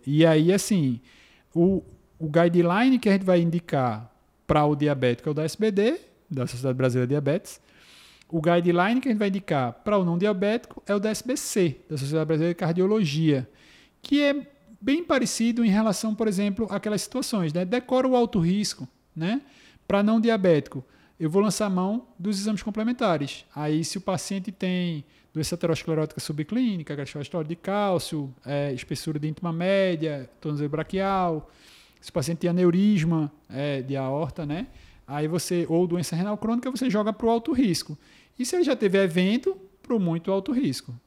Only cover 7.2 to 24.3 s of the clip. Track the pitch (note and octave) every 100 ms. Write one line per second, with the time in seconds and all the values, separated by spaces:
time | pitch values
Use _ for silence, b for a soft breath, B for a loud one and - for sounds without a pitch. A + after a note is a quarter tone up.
7.2 | C#3 E3 - - B B B B B B
8.2 | - E3+ D#3+ F3 F3 F3 F#3+ B3 C4+ G#3+
9.2 | G3+ F#3+ - D3 B2 - - G#3 F3 F3
10.2 | G3+ G3+ G3+ A#3 - - - G3+ G#3+ G#3+
11.2 | B3 C#4 - A3 F3 C3 - D3+ C3+ D#3
12.2 | D#3 D#3+ E3 E3+ E3 E3+ F#3+ A3 E3+ C#3+
13.2 | D#3+ C#3 B2+ b b b b _ - C#4+
14.2 | C#4+ C#4+ C4+ _ - - G#3 D4 F4 C#4
15.2 | A#3 - A3+ A#3 A#3 G3+ A3 F#3 A3 G#3
16.2 | A3 F#3+ G#3 G3 G#3+ G3+ A3 G#3 - B3+
17.2 | C#4+ G#3+ E3 E3 F3+ B3 B3 B3+ C4 B3
18.2 | A#3 A3 E3 G3 G3+ - C3 _ _ -
19.2 | E3+ B3+ B B B B - G3+ G#3 A3+
20.2 | A#3 A3 F#3 D#3 - C3+ b b b -
21.2 | D#3+ F#3+ G#3 - G#3+ F#3 F#3 A3+ - -
22.2 | F3+ G3 G#3 G#3 - G#3+ A3 B3 A3 D#3
23.2 | C#3 - - - D3+ D#3 D#3+ G3 - F3+
24.2 | -